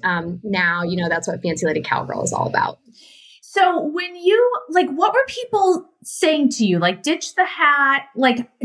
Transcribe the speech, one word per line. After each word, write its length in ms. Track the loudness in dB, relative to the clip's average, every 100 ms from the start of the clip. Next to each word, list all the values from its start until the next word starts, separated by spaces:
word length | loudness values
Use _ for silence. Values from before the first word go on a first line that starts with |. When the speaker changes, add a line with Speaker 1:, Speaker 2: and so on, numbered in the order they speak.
Speaker 1:
um, 360 | -2 -2 -4 -8
now. 400 | -4 0 0 0
You 120 | -2 -2
know, 120 | 0
that's 180 | -2 -2
what 160 | -4
Fancy 240 | -4 -2 0
Lady 160 | -2
Cowgirl 400 | -2 -4 -2 -6
is 100 | -4
all 140 | -2 0
about. 320 | 0 0 -4 _ _ -20 -20 -20 -20
Speaker 2:
So 460 | -6 2 2 2 -4
when 300 | -6 -8 -2
you, 360 | 2 4 2 0 0
like, 220 | 0 0
what 220 | 0 2
were 120 | 2 0
people 600 | -6 -4 2 2 2 -4 _
saying 460 | -14 -2 2 4 2
to 100 | 2
you? 160 | 2 2
Like, 240 | 0 0
"Ditch 320 | -2 -4 -2 -2
the 80 |
hat." 640 | -2 0 2 4 2 0 -4 0
Like, 340 | 2 0 -6 _